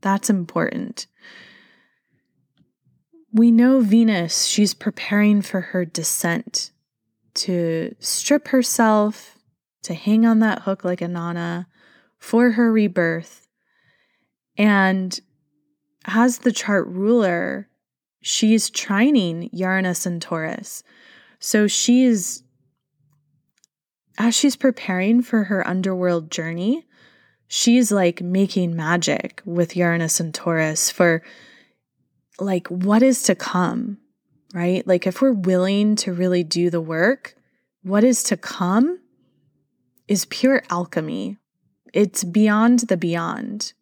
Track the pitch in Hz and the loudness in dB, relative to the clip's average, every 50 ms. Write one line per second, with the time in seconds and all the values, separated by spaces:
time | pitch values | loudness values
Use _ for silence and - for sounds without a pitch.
0 | - 196 196 196 - - 214 190 175 160 - 170 165 - - - - - - - | 0 0 -2 0 0 0 0 0 0 -4 -4 -4 -4 -4 -4 -8 -10 -10 -12 -14
1 | - _ _ _ _ - - - - - - _ _ _ _ _ _ _ _ _ | -16 _ _ _ _ -20 -20 -20 -20 -20 -20 _ _ _ _ _ _ _ _ _
2 | _ _ _ _ _ _ _ _ _ _ _ _ _ _ _ _ _ _ _ _ | _ _ _ _ _ _ _ _ _ _ _ _ _ _ _ _ _ _ _ _
3 | _ _ _ 330 320 _ 214 214 233 233 233 226 240 254 262 269 240 202 202 226 | _ _ _ -20 _ _ 0 4 4 6 6 6 6 6 4 4 4 4 4 4
4 | 233 220 214 185 170 165 - - - - - - 208 196 - _ - 220 - - | 4 4 2 0 -2 -2 -4 -4 -2 -2 2 2 2 0 0 _ -8 -8 -8 -6
5 | - - 202 208 208 208 208 202 190 - - 190 180 - - 185 180 165 _ 175 | -8 -2 0 2 4 4 4 2 0 -2 -6 -6 -6 -4 -4 -6 -6 -4 _ -6
6 | 160 - - - - 170 170 165 - - - - - - _ _ _ _ _ _ | -6 -4 -6 -4 -4 -2 -4 -4 -6 -6 -8 -8 -8 -8 _ _ _ _ _ _
7 | _ _ _ _ _ _ _ - - - 185 175 170 165 165 165 165 - - _ | _ _ _ _ _ _ _ -8 -4 -2 -2 -2 -2 -2 -2 -4 -4 -6 -10 _
8 | - - - - - - 285 294 285 - - 262 240 - - - 233 220 214 214 | -8 -8 -6 -6 -2 0 0 0 0 0 0 0 0 0 0 2 2 4 4 2
9 | 208 214 214 - - - _ _ _ _ _ _ _ _ _ _ - - 175 165 | 2 0 -2 -8 -16 -20 _ _ _ _ _ _ _ _ _ _ -12 -12 -12 -6
10 | - 202 214 220 226 226 226 220 220 220 202 - - - 190 - - 180 180 180 | -2 0 2 4 4 4 4 4 2 2 0 -2 -4 -6 -6 -4 -4 -6 -4 -4
11 | 175 175 175 175 170 170 170 170 170 170 170 175 180 _ _ _ _ _ _ _ | -6 -8 -6 -6 -6 -6 -6 -6 -6 -6 -6 -8 -10 _ _ _ _ _ _ _
12 | _ _ _ _ - - - 233 240 247 220 226 240 233 220 220 208 208 180 - | _ _ _ _ -10 0 2 4 4 4 4 4 2 4 4 4 2 2 2 0
13 | 170 165 165 165 165 - - _ _ _ _ _ _ _ _ _ _ _ _ _ | 0 0 -2 -4 -8 -12 -20 _ _ _ _ _ _ _ _ _ _ _ _ _
14 | _ _ _ _ _ _ _ _ _ _ _ - 208 214 208 196 190 190 190 190 | _ _ _ _ _ _ _ _ _ _ _ 2 2 4 4 4 4 4 2 0
15 | 185 185 - - _ _ _ _ _ _ _ _ _ _ _ _ _ _ _ _ | -2 -6 -8 -12 _ _ _ _ _ _ _ _ _ _ _ _ _ _ _ _
16 | _ - 196 220 240 254 240 - - 247 220 - - - 208 196 - - 180 185 | _ -4 0 2 2 2 2 0 -2 -2 -2 -2 -4 -2 0 0 -2 -2 -6 -4
17 | 196 214 240 240 214 185 175 170 180 180 - 196 202 _ _ _ _ _ _ _ | 0 2 2 2 2 2 0 -2 -4 -4 -6 -8 -10 _ _ _ _ _ _ _
18 | _ _ _ _ _ - - - - 214 220 220 214 - _ - - - 202 196 | _ _ _ _ _ -6 -4 0 2 4 4 2 2 -2 _ -8 -6 -2 0 2
19 | 226 277 302 254 190 175 165 170 170 - - 170 185 185 190 190 190 185 175 - | 2 4 4 2 2 0 -4 -6 -10 -10 -6 -6 -2 -2 0 0 0 -2 -2 -4
20 | - 185 175 170 165 - 175 160 160 160 - - 202 - - - _ _ _ _ | -4 -6 -6 -6 -8 -6 -6 -6 -6 -6 -8 -10 -12 -14 -16 -18 _ _ _ _
21 | _ - - - _ _ _ _ - - - 214 208 208 - - - - 240 247 | _ -20 -20 -20 _ _ _ _ -10 -2 0 2 2 2 0 -2 2 2 4 4
22 | 262 254 233 208 180 - - - _ _ _ _ _ _ _ _ _ _ _ _ | 4 4 2 0 -2 -6 -10 -12 _ _ _ _ _ _ _ _ _ _ _ _
23 | _ _ _ _ _ _ _ _ _ _ _ _ _ _ _ _ _ _ _ _ | _ _ _ _ _ _ _ _ _ _ _ _ _ _ _ _ _ _ _ _
24 | _ _ _ - 208 240 233 - - 285 247 - - 269 247 - - - 185 180 | _ _ _ -2 -2 0 0 2 2 0 0 2 0 0 0 0 -6 -4 -2 -2
25 | 185 202 226 247 240 - - 226 208 180 202 190 - - 180 185 185 196 190 180 | 2 2 2 2 2 2 0 -2 0 0 -2 -2 -2 -2 -4 -2 -2 -2 -2 -2
26 | 180 180 175 170 160 160 - - 160 165 165 170 180 208 262 330 320 _ _ _ | 0 0 0 -2 -4 -6 -10 -8 -8 -6 -6 -4 -2 -2 -2 -2 -4 _ _ _
27 | _ _ _ _ _ _ _ _ _ _ - - - 233 233 247 247 208 202 202 | _ _ _ _ _ _ _ _ _ _ -6 -2 2 4 4 4 4 2 2 2
28 | 185 175 170 - 180 175 180 190 196 190 - 202 180 170 170 165 156 156 170 175 | 2 2 0 -2 -6 -4 0 0 0 0 0 -2 -2 -2 -2 -4 -2 0 0 0
29 | 165 - 147 - - - - - _ - 170 175 175 170 - 180 175 170 170 170 | 0 -2 -2 -4 -4 -10 -12 -14 _ -6 -2 -2 -2 -2 0 0 0 0 0 0
30 | 165 160 - - 170 165 156 - - 175 165 160 160 156 156 156 - - - - | -2 -2 -2 -2 -4 -6 -8 -8 -4 -2 -2 0 -2 -2 -2 -2 -4 -4 0 2
31 | 180 170 165 165 _ - - - - - _ _ _ _ _ _ _ _ _ _ | 2 2 2 0 _ -10 -20 -20 -20 -20 _ _ _ _ _ _ _ _ _ _
32 | _ _ _ _ _ _ _ - 190 202 190 180 175 - 175 180 180 196 208 226 | _ _ _ _ _ _ _ -8 -6 -2 -2 -4 -4 -6 -6 -4 0 2 4 6
33 | 247 269 254 247 - - 180 - - - - 185 180 170 - - - - 202 - | 6 6 4 2 2 0 0 0 -2 -4 -2 0 0 0 -2 -4 -6 -6 -10 -12
34 | _ _ _ _ _ _ _ _ _ _ - 175 170 175 185 190 - - 185 180 | _ _ _ _ _ _ _ _ _ _ -8 -4 -2 -2 -2 -2 0 0 0 0
35 | - 190 180 - 269 269 254 202 185 185 185 180 180 190 196 202 208 208 214 208 | 0 -2 -2 0 0 0 2 0 0 0 2 2 2 0 0 2 2 2 2 0
36 | - - 180 170 185 185 180 175 175 156 - 170 175 175 165 170 165 156 165 160 | -2 -4 -4 -2 0 0 0 0 0 -2 -2 0 0 0 0 -2 -4 -4 -2 0
37 | 175 214 269 262 _ - _ _ _ _ _ _ _ _ _ _ _ 185 190 208 | 2 2 2 0 _ -20 _ _ _ _ _ _ _ _ _ _ _ -2 2 4
38 | 220 254 247 233 - - 208 - - - - - 185 175 190 214 254 320 359 359 | 4 4 4 2 0 -2 -4 -4 -4 -12 -6 -4 -2 0 2 2 2 2 0 -6
39 | _ _ _ _ _ _ _ _ _ _ _ _ _ _ _ _ _ _ _ _ | _ _ _ _ _ _ _ _ _ _ _ _ _ _ _ _ _ _ _ _
40 | _ _ 202 190 - _ - - - 254 277 - - - 180 175 175 170 - 170 | _ _ -2 -2 -2 _ -6 -2 0 2 2 0 -2 -4 -6 -6 -6 -4 -6 -6
41 | 160 151 - 95 98 - 202 _ _ _ _ _ _ _ _ _ _ _ _ - | -6 -6 -8 -8 -8 -10 -12 _ _ _ _ _ _ _ _ _ _ _ _ 0
42 | 208 185 - - - 175 170 214 214 214 208 214 226 240 247 240 233 226 202 175 | 0 0 0 -6 -6 -2 2 2 2 4 4 4 4 4 4 4 2 2 -2 -2
43 | 165 170 165 170 165 165 - - - - 202 214 - - _ _ | 0 -2 -2 -2 -4 -6 -6 -8 -10 -10 -10 -10 -12 -12 _ _